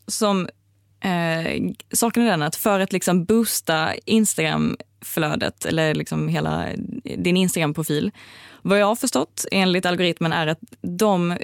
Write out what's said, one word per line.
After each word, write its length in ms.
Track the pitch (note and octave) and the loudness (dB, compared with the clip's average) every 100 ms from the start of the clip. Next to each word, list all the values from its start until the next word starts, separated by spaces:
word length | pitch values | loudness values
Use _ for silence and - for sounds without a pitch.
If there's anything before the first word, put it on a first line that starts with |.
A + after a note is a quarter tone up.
| - | -10
som, 400 | - G#3 G3 - - _ _ _ _ | -2 0 0 -2 -10 _ _ _ _
eh, 760 | G3 F3 E3 D#3+ E3 C#2+ F3+ - - | -2 0 0 -2 -2 -4 -4 -8 -6
saken 300 | - A#3 A#3 | -2 0 2
är 40 | A#3 | 2
den 140 | E3+ | 2
att 140 | D3+ - | 0 -2
för 240 | A3 G3 | 0 2
att 140 | F#3+ | 2
liksom 320 | F#3 F#3 F3+ E3+ | 0 2 0 4
boosta 680 | A3+ A3 - - D#3+ D#3+ - - A3 G#3 - D#3 D#3 - | 2 2 -2 -2 0 0 -4 0 2 2 0 0 2 0
Instagram-flödet 1000 | - - _ - - D3+ - - - - | -2 -12 _ -8 -2 -2 0 -2 -4 -4
eller 300 | D#3+ D#3 D3+ | 0 2 0
liksom 320 | - D#3 D3+ | -2 -4 -2
hela 380 | D#3+ D#3 D#3 - - - - - - | -2 -2 -2 -4 -6 -8 -10 -10 -4
din 200 | F3 F#3 | 0 2
Instagram-profil, 760 | F#3 F3 D3+ D#3 D#3 D3 F#3+ - - - - - | 2 0 -2 -2 -2 -2 -2 -6 -20 -20 -20 -10
vad 180 | F3 G3+ | 0 2
jag 60 | G3+ | 4
har 100 | A#3 | 2
förstått 500 | B3+ B3+ - - - | 0 -2 -4 -6 -2
enligt 340 | G3 F#3 F3+ F3+ | 0 2 2 0
algoritmen 480 | F3 F3 D#3+ E3 | 0 0 0 0
är 140 | D#3+ D#3+ | 0 0
att 120 | E3 - - | -2 -6 -12
de 560 | F3+ F3 G#3+ F#3 F3 F3 | -10 0 2 4 2 -2